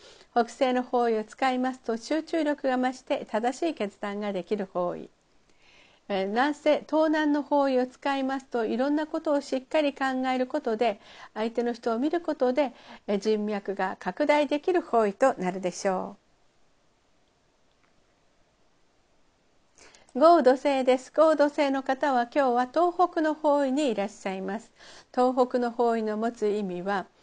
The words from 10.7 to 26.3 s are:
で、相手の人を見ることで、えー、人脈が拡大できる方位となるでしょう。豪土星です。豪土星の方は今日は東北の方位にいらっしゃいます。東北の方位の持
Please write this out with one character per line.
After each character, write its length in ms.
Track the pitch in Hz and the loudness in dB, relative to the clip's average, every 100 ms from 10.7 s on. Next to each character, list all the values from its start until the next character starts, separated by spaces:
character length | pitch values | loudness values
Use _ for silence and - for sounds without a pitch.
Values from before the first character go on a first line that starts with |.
| 220 | 0
で、 240 | 240 208 - - - | 0 -2 -12 -20 -16
相 180 | 214 220 | -6 -4
手 100 | 226 | -2
の 100 | 240 | -4
人 200 | 240 240 | -4 -4
を 60 | 226 | -2
見 120 | 302 | -2
る 100 | 339 | -2
こ 140 | 330 | -4
と 180 | 302 247 | -2 0
で、 200 | 254 262 - - - - | 0 -2 -4 -20 -20 -4
え 80 | |
ー、 40 | 202 | -2
人 260 | 220 214 208 | 0 -2 -2
脈 300 | 208 202 196 | -6 -6 -4
が 200 | 190 196 | -4 -4
拡 260 | 185 185 294 | -8 -4 2
大 220 | 294 285 | 2 2
で 120 | 294 | -2
き 120 | 370 | 0
る 100 | 359 | 0
方 240 | - 233 208 | 2 0 0
位 80 | |
と 200 | 196 269 | 2 0
な 160 | - 180 | 2 -4
る 80 | 185 | -4
で 100 | 214 | -6
し 180 | - 196 | -4 -4
ょ 280 | 185 196 202 _ _ _ _ _ _ _ _ _ _ _ _ _ _ _ _ _ _ _ _ _ _ _ _ _ _ _ _ _ _ _ _ _ _ _ _ - - _ 247 | -4 -6 -12 _ _ _ _ _ _ _ _ _ _ _ _ _ _ _ _ _ _ _ _ _ _ _ _ _ _ _ _ _ _ _ _ _ _ _ _ -20 -20 _ 4
う。 40 | |
豪 220 | 320 339 | 8 8
土 100 | 254 | 6
星 320 | 269 294 269 | 4 2 0
で 140 | 254 254 | 2 0
す。 140 | - | 0
豪 220 | - 320 302 | 4 4 6
土 120 | 294 | 2
星 220 | 302 285 | 2 0
の 120 | 269 | 0
方 280 | 262 269 294 | -2 -2 0
は 100 | 254 | 0
今 80 | 240 | 0
日 180 | 302 262 | 0 2
は 160 | 240 254 | 2 0
東 440 | 311 349 349 349 | 2 0 2 0
北 100 | 339 | 2
の 140 | 311 | -2
方 300 | 302 302 285 | 0 2 2
位 80 | 277 | 2
に 160 | 262 294 | 0 0
い 40 | |
ら 120 | 196 202 | -2 -4
っ 20 | |
し 160 | - 202 | -6 -8
ゃ 60 | |
い 80 | 190 | -6
ま 160 | 190 220 | -6 -8
す。 120 | - _ - - - | -10 _ -20 -20 -10
東 360 | - 254 254 247 | 0 2 2 0
北 100 | 254 | 0
の 100 | 240 | -2
方 260 | 233 240 226 | 0 0 0
位 60 | |
の 140 | 214 214 | -2 -2
持 140 | 233 | -4